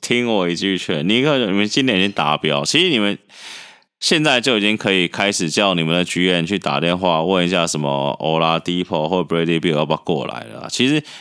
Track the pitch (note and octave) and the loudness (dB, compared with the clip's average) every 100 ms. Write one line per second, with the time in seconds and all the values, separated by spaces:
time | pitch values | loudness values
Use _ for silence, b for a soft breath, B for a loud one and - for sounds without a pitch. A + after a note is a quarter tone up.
0 | - A#2+ A#2+ G#2 F2 E2+ G2 F2+ - E2 | -2 0 2 0 0 0 -2 -2 -4 -2
1 | E2+ A#2 D3 C3+ G#2+ G2 G#2+ C#3 C3 F#2+ | 0 2 2 2 0 0 0 0 2 2
2 | G2 G2 D2+ D2+ D#2 C#2+ D2 D3 F3+ B2 | 2 0 0 0 0 0 0 0 2 2
3 | G2+ - _ B B B B B B _ | 0 -4 _ B B B B B B _
4 | - E3+ D3+ B2+ B2 A2 G#2 G#2+ A2 F#2+ | 0 2 4 2 2 2 2 0 2 2
5 | F2 - G2+ G2+ E2 G#2+ G2 F2 D#2+ F2 | 2 0 0 0 0 2 2 2 2 0
6 | F2+ F2+ F#2 F2 E2 G2 - C#2+ E2+ F#2 | 0 0 2 2 0 -2 -2 0 0 0
7 | F#2 D#2+ E2 F#2 F2 F2+ E2 D2+ C#2+ C#2 | 0 0 2 2 2 2 0 -2 -2 -2
8 | C#2 - D#2 D#2+ D#2+ E2 F2+ F2 F2+ E2 | -4 -4 -2 0 2 0 -2 -4 -2 -2
9 | D#2 F#2 D#2 E2+ E2 E2 F2 D2+ D2+ D#2 | 0 -2 0 0 0 0 0 0 0 -2
10 | - D#2 - - A2+ A2+ - - B2+ D3+ | -2 -4 -4 -10 -14 -14 -8 -2 0 0
11 | B B | B B